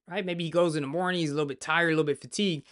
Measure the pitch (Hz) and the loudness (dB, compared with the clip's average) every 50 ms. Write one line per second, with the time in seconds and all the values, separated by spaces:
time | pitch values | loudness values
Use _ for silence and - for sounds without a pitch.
0 | _ - 175 208 190 180 175 170 170 160 151 170 175 170 156 156 143 135 147 175 | _ -8 -6 -6 -4 -4 -4 -4 -4 0 2 2 2 4 2 0 -4 -4 -2 -2
1 | 185 180 180 175 165 147 143 151 151 139 127 - - - 160 170 170 165 160 156 | -2 0 0 0 0 -2 0 -2 -2 -2 -4 -6 -2 0 2 4 4 4 4 2
2 | 156 147 139 - - 123 - - 208 196 165 139 - - | 2 2 0 -2 -6 -6 -2 0 0 0 0 -2 -6 -12